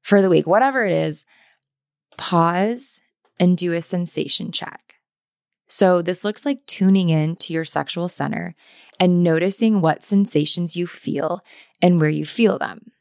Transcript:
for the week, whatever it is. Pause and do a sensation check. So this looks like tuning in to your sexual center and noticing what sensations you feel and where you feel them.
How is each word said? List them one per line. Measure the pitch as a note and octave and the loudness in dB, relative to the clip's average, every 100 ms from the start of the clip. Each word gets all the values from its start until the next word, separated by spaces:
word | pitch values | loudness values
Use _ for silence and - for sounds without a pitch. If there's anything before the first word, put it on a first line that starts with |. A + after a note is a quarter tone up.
for | - G3+ | 4 4
the | F#3+ | 6
week, | D#3+ - | 2 4
whatever | G3 C4+ C4+ G#3 | 2 2 0 -2
it | |
is. | E3 D#3 D3+ - _ _ _ _ _ _ _ _ - | 0 -2 -4 -8 _ _ _ _ _ _ _ _ -14
Pause | - F3 E3 F3 G#3 B3 - - _ _ _ _ | -2 0 0 0 -2 -2 -4 -4 _ _ _ _
and | F3+ F3+ | 2 2
do | F3+ | 0
a | E3+ | -2
sensation | E3 F3+ F3 - - - - | -2 -4 -2 -2 -4 -6 -8
check. | - - - _ _ _ _ _ _ _ _ _ | -10 -12 -16 _ _ _ _ _ _ _ _ _
So | - F#3+ F3+ | 2 4 2
this | E3+ F3+ | 0 -4
looks | G#3 G#3 D4 | -4 -4 -4
like | C#4 - | -4 -4
tuning | - F#3+ G3 F3+ | 0 4 4 4
in | D#3+ D#3 E3 | 2 0 -2
to | - | -4
your | D#3+ | -2
sexual | D#3+ D3 D3 - F3 | -4 -4 -4 -6 -4
center | - C#3+ D3 F3 D#3+ _ _ _ _ | -4 -4 -6 -10 -14 _ _ _ _
and | F3+ F3 | 2 4
noticing | F3 D#3+ F3+ G3 A3+ G#3+ | 2 2 0 2 2 2
what | D#3+ - | 0 0
sensations | - G3 G3+ D3+ D3+ - F3 F3 | 0 0 2 0 -2 -4 -6 -6
you | F3 | -8
feel | - - C#3 D#3 F3 _ - _ _ | -10 -8 -6 -6 -8 _ -20 _ _
and | F3+ F3 | 2 4
where | D#3 | 2
you | D3+ | 0
feel | D3+ - A3 - | -6 0 0 0
them. | - - - _ | -6 -10 -20 _